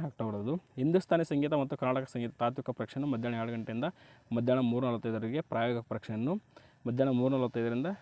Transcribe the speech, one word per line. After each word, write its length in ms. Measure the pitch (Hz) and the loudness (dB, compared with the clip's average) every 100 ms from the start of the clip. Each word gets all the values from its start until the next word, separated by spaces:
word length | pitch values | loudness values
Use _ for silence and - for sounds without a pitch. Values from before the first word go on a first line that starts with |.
| 156 | -4
ಅಕ್ಟೋಬರ್ದು. 480 | - 113 104 107 175 - - | -4 -4 -2 -2 -4 -6 -2
ಹಿಂದೂಸ್ತಾನಿ 480 | 143 185 - 165 | 2 2 4 2
ಸಂಗೀತ 280 | 160 143 151 | 2 0 2
ಮತ್ತು 240 | 151 135 143 | 2 0 0
ಕರ್ನಾಟಕ 340 | 131 131 131 | 0 0 -2
ಸಂಗೀತ 180 | 120 117 - | -4 -4 0
ತಾತ್ವಿಕ 320 | 120 131 127 | -2 0 -4
ಪರೀಕ್ಷೆಯನ್ನು 400 | 123 113 135 143 | -6 -6 -4 -2
ಮಧ್ಯಾಹ್ನ 240 | 117 120 117 | 0 -2 -2
ಎರಡು 100 | 117 | -2
ಗಂಟೆಯಿಂದ 360 | 117 110 113 156 - - - - 117 | -4 -4 -4 -4 -6 -16 -20 -4 0
ಮಧ್ಯಾಹ್ನ 280 | 120 131 120 | 4 4 4
ಮೂರು 120 | 120 127 | 2 0
ನಲವತ್ತೈದರವರೆಗೆ, 540 | 117 117 113 113 143 | 0 -2 -2 -2 -4
ಪ್ರಾಯೋಗಿಕ 440 | - 117 120 117 - | -2 0 0 0 -4
ಪರೀಕ್ಷೆಯನ್ನು 460 | 113 - 107 127 208 - - - _ 120 | -6 -4 -2 0 -2 -6 -20 -20 _ -2
ಮಧ್ಯಾಹ್ನ 280 | 120 135 123 | 2 2 4
ಮೂರು 120 | 127 135 | 2 2
ನಲವತ್ತೈದರಿಂದ 500 | 120 117 117 117 165 202 | 0 0 0 0 -2 -6